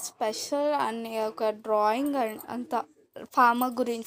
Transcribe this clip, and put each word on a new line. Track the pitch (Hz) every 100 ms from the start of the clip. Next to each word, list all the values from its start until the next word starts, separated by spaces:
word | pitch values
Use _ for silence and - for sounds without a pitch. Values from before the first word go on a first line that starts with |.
| -
special | - 220 214 - 285 294 294 226
అని | 226 226 226 220
ఒక | 220 220 214 220
drawing | 214 208 226 285 277
and | 226 214 - 233
అంత | 240 233 - _ _ - - -
ఫార్మర్ | 240 240 254 240
గురించి, | 240 233